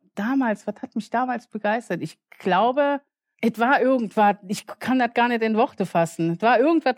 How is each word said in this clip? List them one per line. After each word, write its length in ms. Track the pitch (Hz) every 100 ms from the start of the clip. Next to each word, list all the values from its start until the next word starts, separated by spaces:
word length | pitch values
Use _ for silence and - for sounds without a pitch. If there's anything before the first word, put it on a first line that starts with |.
| _
damals, 520 | - 214 269 240 208 -
was 100 | -
hat 140 | -
mich 160 | 226 -
damals 380 | 240 254 240 -
begeistert? 520 | 208 208 233 - 170
Ich 180 | 160 - _ -
glaube, 640 | 196 180 233 262 285 277 _ _ _ -
es 160 | 202 208
war 240 | 240 277
irgendwas, 540 | 254 262 202 220 208 202 185
ich 180 | 208 -
kann 320 | - - 262
das 140 | 240
gar 160 | 240 240
nicht 140 | 233
in 140 | 220 214
Worte 280 | 277 -
fassen. 460 | 185 170 165 - 165
Es 100 | 170
war 180 | 226 233
irgendwas, 360 | 285 330 262